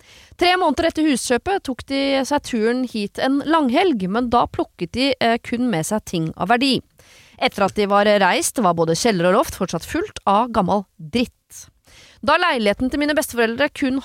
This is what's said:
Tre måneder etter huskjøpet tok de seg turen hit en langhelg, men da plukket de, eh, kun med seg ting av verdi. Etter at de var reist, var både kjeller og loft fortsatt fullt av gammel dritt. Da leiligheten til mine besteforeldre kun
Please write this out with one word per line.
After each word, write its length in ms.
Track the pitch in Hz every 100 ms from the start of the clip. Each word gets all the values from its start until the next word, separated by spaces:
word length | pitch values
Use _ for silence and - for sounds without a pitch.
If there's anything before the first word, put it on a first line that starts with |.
| _ - - -
Tre 160 | 349 370
måneder 320 | 339 269 330
etter 180 | - 311
huskjøpet 600 | 247 - 240 269 294 -
tok 160 | 247 -
de 140 | 277 277 269 254
seg 160 | 294
turen 420 | - 233 220 254 247
hit 320 | 220 202 -
en 220 | 262 277
langhelg, 640 | 269 320 262 254 370 226 185
men 220 | 220 247
da 140 | 240 147
plukket 460 | - 320 - 170 233
de, 140 | 269 -
eh, 180 | 233 233
kun 240 | - 240 247
med 160 | 160 160
seg 200 | 214 -
ting 240 | 175 160 -
av 120 | 180
verdi. 300 | 240 269 208 - _ _ - - -
Etter 240 | - - 190
at 100 | 214
de 100 | 202
var 180 | 202 208
reist, 540 | 208 185 233 330 285
var 100 | 185
både 220 | 170 165 165
kjeller 320 | 240 185 175
og 60 | 202
loft 220 | 330 -
fortsatt 260 | 185 165 -
fullt 360 | 311 415 - 208
av 240 | 202 247
gammel 340 | 220 180 202 190 -
dritt. 720 | 156 240 - _ _ - - _ _ - - -
Da 140 | 220 330
leiligheten 520 | 349 262 208 - 254
til 120 | 285
mine 140 | 294 302
besteforeldre 500 | - 240 226 233 294
kun 240 | - 262 269